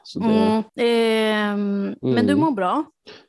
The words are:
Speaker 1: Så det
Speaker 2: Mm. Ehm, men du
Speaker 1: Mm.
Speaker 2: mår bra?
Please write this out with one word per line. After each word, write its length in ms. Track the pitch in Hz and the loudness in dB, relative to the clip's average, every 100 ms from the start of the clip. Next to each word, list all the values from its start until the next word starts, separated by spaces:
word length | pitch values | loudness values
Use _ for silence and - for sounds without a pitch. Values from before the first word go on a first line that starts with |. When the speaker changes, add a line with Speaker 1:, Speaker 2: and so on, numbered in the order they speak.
Speaker 1:
Så 160 | - - | -14 -4
det 80 | 220 | 0
Speaker 2:
Mm. 360 | 220 220 220 214 - | 2 2 0 -4 -4
Ehm, 1160 | 240 233 226 220 220 214 208 208 202 202 196 - | 0 2 2 0 0 0 -2 -2 -2 -2 -4 -4
men 240 | - 233 214 | 0 2 2
du 60 | |
Speaker 1:
Mm. 80 | 285 | 2
Speaker 2:
mår 60 | 320 | 2
bra? 340 | 220 185 247 311 _ - - | 0 -2 -2 -4 _ -20 -20